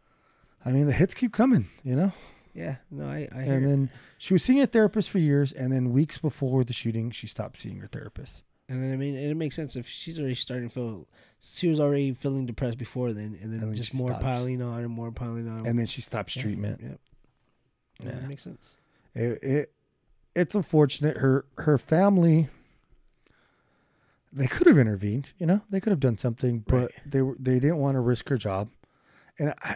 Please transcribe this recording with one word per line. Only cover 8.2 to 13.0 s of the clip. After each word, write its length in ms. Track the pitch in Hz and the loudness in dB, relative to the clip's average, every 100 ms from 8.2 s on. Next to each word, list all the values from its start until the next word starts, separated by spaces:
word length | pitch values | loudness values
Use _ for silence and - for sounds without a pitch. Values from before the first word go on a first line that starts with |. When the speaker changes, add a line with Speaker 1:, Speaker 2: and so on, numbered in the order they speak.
| 135 - _ _ _ | -14 -18 _ _ _
Speaker 2:
And 120 | 127 | -6
then, 120 | 131 | -4
I 20 | 131 | -4
mean, 180 | 139 135 | -4 -4
and 120 | 147 | -4
it 60 | 156 | -2
makes 220 | 156 151 | -4 -6
sense 180 | 147 127 | -8 -8
if 140 | 117 | -10
she's 280 | - - 165 | -12 -12 -6
already 180 | 139 113 | -4 -4
starting 340 | - 127 120 | -4 -6 -6
to 40 | |
feel, 320 | 127 120 101 73 _ _ _ | -6 -8 -8 -16 _ _ _
she 260 | - - 175 | -14 -2 0
was 140 | 151 | 2
already 320 | 147 143 139 | 2 2 0
feeling 320 | 123 143 135 127 | -2 -4 -4 -4
depressed 320 | 110 127 117 | -4 -4 -4
before 340 | 117 123 | -8 -6